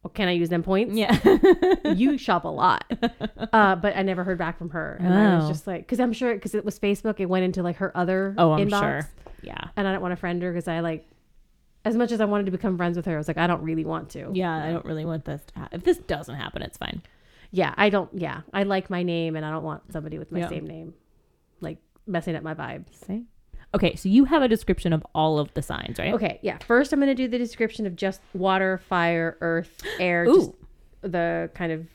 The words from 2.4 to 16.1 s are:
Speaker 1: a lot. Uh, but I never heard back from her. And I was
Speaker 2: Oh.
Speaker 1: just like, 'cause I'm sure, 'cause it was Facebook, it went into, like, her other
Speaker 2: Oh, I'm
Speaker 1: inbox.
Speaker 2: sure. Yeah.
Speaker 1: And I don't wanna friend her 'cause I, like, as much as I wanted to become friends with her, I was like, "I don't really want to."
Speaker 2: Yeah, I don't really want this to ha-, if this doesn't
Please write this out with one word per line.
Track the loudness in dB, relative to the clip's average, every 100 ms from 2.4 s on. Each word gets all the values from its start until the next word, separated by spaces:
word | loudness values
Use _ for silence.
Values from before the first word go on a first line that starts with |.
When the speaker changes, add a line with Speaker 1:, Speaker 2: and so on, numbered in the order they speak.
| 0
Speaker 1:
a |
lot. | 0 2 2 -2 -2 -2 -2 -10 -8 2
Uh, | 6 6 4
but | 0 0
I |
never | -2 -2
heard | -2 -2
back | -4 -6
from | -8
her. | -6 -8 -2
And | 4
I | 6 8 6
was | 2
Speaker 2:
Oh. |
Speaker 1:
just | -2 -6
like, | -8 -4
'cause | 0
I'm | 0
sure, | 0 -2 -2
'cause | -4 -4
it | -4
was | -2
Facebook, | -2 0 -2 -2
it | 0
went | 2 2
into, | 0
like, | -2 -2
her | -4 -2
other | 0 0 -2 2
Speaker 2:
Oh, | 4
I'm | 4 2
Speaker 1:
inbox. | 2
Speaker 2:
sure. | 0 -2 -8 -14 -20 -18
Yeah. | -14 -12 -10 -2
Speaker 1:
And | -2
I |
don't | -2
wanna | -4 -4
friend | -4 -4
her | -2
'cause | -4 -4
I, | -2
like, | -2 -6 -10 _ _ _ _ _ _ _ -2
as | 0
much | 0
as | 0
I | 0
wanted | 0 0
to |
become | -2 -2 0
friends | -2 -2
with | -2
her, |
I | -4
was | -4
like, | 0
"I | 0
don't | 0
really | -2 -4 -4
want | -6 -8
to." | -12 -6
Speaker 2:
Yeah, | -4 -2 -4
I | -4
don't | -6 -6
really | -6 -6
want | -6 -8
this | -12 -12
to | -16
ha-, | -12
if | -2
this | 0 0
doesn't | 0